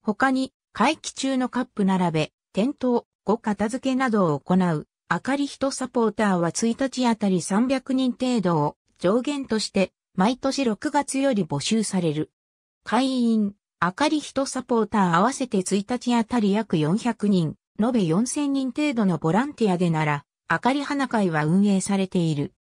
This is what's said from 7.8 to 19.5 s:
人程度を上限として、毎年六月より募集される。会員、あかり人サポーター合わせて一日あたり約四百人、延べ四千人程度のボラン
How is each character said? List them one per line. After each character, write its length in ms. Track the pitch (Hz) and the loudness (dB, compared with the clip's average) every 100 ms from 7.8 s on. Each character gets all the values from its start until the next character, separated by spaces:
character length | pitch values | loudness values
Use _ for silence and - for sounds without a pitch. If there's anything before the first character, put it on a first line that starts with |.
| - | -2
人 200 | 262 262 | -2 0
程 280 | 240 254 240 | -2 -2 0
度 160 | 180 165 | 2 2
を 200 | 147 - _ _ | 0 -4 _ _
上 240 | 175 226 | 0 0
限 240 | 247 285 262 | -2 -6 -4
と 140 | 220 | -4
し 100 | - | -2
て、 220 | - 175 _ _ - | -2 -2 _ _ 0
毎 220 | 202 262 | 0 0
年 280 | 269 269 262 | -2 0 -2
六 240 | 202 302 | -2 -2
月 300 | 294 277 269 | -2 -2 0
よ 120 | 277 | 0
り 140 | 214 160 | 0 -2
募 140 | 143 | -4
集 240 | - 220 | 0 0
さ 180 | 208 185 | 0 0
れ 140 | 170 151 | 0 -2
る。 160 | 156 _ _ _ _ _ | -6 _ _ _ _ _
会 220 | - 226 269 | -2 0 0
員、 480 | 262 233 220 202 202 _ _ | 0 2 2 0 -6 _ _
あ 120 | 170 | -4
か 180 | - 302 | 0 0
り 100 | 311 | 0
人 280 | - - 269 | -2 -4 -4
サ 160 | 254 | -6
ポ 180 | - 233 | -2 -2
ー 40 | 214 | 0
タ 240 | 220 185 | 2 2
ー 20 | |
合 80 | 165 | 4
わ 120 | 220 | 2
せ 120 | 269 254 | 0 -2
て 140 | 190 | -2
一 260 | 185 196 202 | 0 -2 -2
日 280 | 247 247 233 | -6 0 0
あ 80 | |
た 160 | 226 247 | 0 0
り 120 | 208 | 2
約 260 | 202 226 165 | 0 0 0
四 200 | 151 208 | 2 0
百 320 | - - 202 | -2 -2 0
人、 260 | 190 165 - _ - | 2 0 -6 _ -2
延 120 | 226 | 0
べ 120 | 247 175 | 2 2
四 200 | 170 254 | 2 0
千 280 | 294 285 | -2 -2
人 180 | 269 262 | -2 -2
程 240 | 269 302 233 | -2 -2 2
度 100 | 196 | 0
の 140 | 165 | 2
ボ 120 | 160 | 2
ラ 140 | 185 | 0
ン 80 | 285 | 0